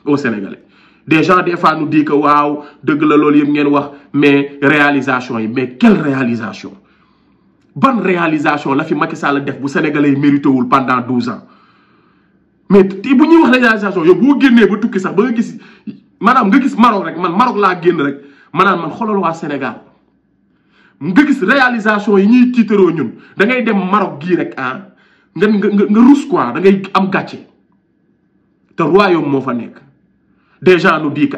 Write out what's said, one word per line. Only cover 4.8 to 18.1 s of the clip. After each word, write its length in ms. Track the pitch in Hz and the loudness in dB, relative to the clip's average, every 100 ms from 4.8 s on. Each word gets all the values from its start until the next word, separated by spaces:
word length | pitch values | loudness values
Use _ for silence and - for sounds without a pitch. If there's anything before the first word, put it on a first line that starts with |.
| 143 139 127 131 - 117 | 2 0 -2 -4 -4 -6
yi, 80 | 110 | -4
mais 300 | 127 127 - | -4 -6 0
quelle 160 | 233 180 | 2 2
réalisation? 720 | 147 135 123 117 104 98 - - _ _ _ _ _ _ _ _ _ - | 0 -2 -2 -4 -8 -12 -18 -20 _ _ _ _ _ _ _ _ _ -2
Ban 260 | 254 240 | -2 0
réalisation 720 | 185 175 170 156 156 151 - | -2 -2 -2 -2 -2 -4 -4
la 100 | 135 | -4
fi 120 | 160 151 | -4 -4
Macky 200 | 165 165 | -6 -6
Sall 300 | 151 143 139 | -4 -4 -6
def 140 | 127 | -8
bu 60 | 139 | -6
Sénégalais 400 | 175 151 147 147 | -4 -2 0 0
yi 60 | 135 | 2
mérité 320 | 143 139 147 | 2 2 2
wul 180 | 131 117 | 0 0
pendant 320 | 139 127 127 | 0 0 -4
douze 280 | 120 123 113 | -2 -4 -4
ans? 160 | 98 - _ _ _ _ _ _ _ _ _ _ _ - | -8 -14 _ _ _ _ _ _ _ _ _ _ _ 2
Mais 160 | 196 185 | 4 4
ti-, 260 | - 240 277 | 0 0 2
bu 120 | 311 | 6
ñuy 100 | 330 | 6
wax 140 | 262 254 | 4 4
réalisation, 460 | 240 220 196 185 | 2 0 -2 0
yow 120 | 160 165 | 2 4
boo 240 | 262 277 | 2 2
génnee 240 | 269 233 190 | 4 4 4
ba 100 | 202 | 0
tukki 220 | 240 190 | -4 -4
sax, 160 | 185 160 | -4 -2
ba 80 | |
nga 120 | 247 233 | -2 -2
gis, 240 | 214 - - - - - _ - | -6 -8 -20 -20 -20 -20 _ -4
maanaam 280 | 202 254 202 | 0 2 2
nga 100 | 262 | 2
gis 160 | 285 196 | 0 2
Maroc 300 | 240 202 165 | 2 2 -4
rek, 120 | 160 | -6
man 180 | 180 180 | -4 -2
Maroc 200 | 247 202 | -2 0
laa 220 | 190 175 | -2 0
génn 220 | 170 147 | -2 0
rek, 160 | 139 | -2